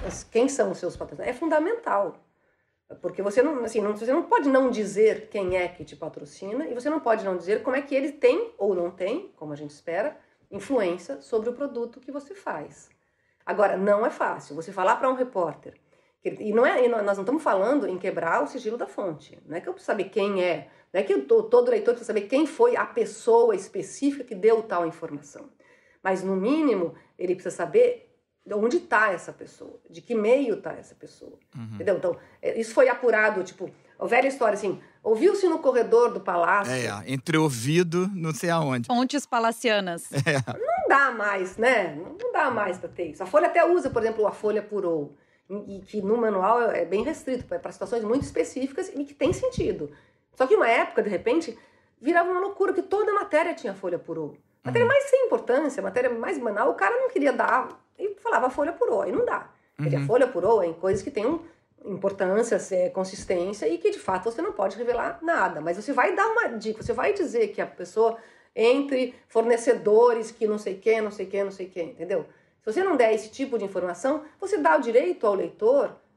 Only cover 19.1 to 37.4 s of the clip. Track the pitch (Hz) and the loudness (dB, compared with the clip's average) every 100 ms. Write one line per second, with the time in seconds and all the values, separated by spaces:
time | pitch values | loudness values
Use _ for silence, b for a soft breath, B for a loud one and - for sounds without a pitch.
19.1 | 147 - - - 165 - 370 - 214 - | -8 -14 -20 -12 -10 -8 -8 -4 -4 -4
20.1 | 214 202 196 180 165 - b b 180 208 | -2 -2 0 0 -2 -8 b b -2 0
21.1 | 392 - 226 220 240 247 220 233 233 - | 0 4 2 6 4 4 2 2 -2 -2
22.1 | 214 208 269 302 - - - 196 - 202 | -4 0 2 2 4 4 4 -2 -2 -4
23.1 | - - 233 233 190 - 196 - - 285 | -2 4 6 6 2 -2 -8 -10 -4 -2
24.1 | 277 - 190 214 226 220 180 165 160 160 | -2 -6 0 4 4 2 -2 -2 -6 -10
25.1 | 147 - - - _ b b b b 190 | -12 -14 -20 -20 _ b b b b -2
26.1 | 185 190 190 208 311 294 196 165 - B | -2 0 0 0 2 2 2 -2 -6 B
27.1 | B 180 180 180 - 160 202 240 - - | B -4 -4 -6 -6 0 4 4 2 -10
28.1 | _ _ _ - 202 226 349 - 220 214 | _ _ _ -8 -2 0 0 0 2 2
29.1 | 170 - 147 - - - - _ 165 - | 0 -8 -16 -18 -18 -20 -20 _ -16 -6
30.1 | 226 208 262 262 170 160 120 - - 151 | 0 4 4 2 -4 -6 -12 -16 -20 -20
31.1 | - - - _ 127 113 107 185 180 180 | -20 -20 -20 _ -16 -12 -4 -2 0 -2
32.1 | 165 B B - 226 226 - 262 247 240 | -4 B B -4 -4 0 4 4 4 2
33.1 | 214 214 190 - - 180 - b b - | 4 2 0 -6 -10 -14 -14 b b 0
34.1 | 240 269 269 226 196 202 156 B B - | 2 2 2 0 0 -4 -6 B B 0
35.1 | 220 349 392 359 320 277 240 226 226 233 | 4 4 4 2 2 2 2 4 4 4
36.1 | 190 196 175 170 202 156 127 117 104 - | 0 -2 0 2 2 2 -2 -2 -4 -6
37.1 | 135 - 156 | -6 0 2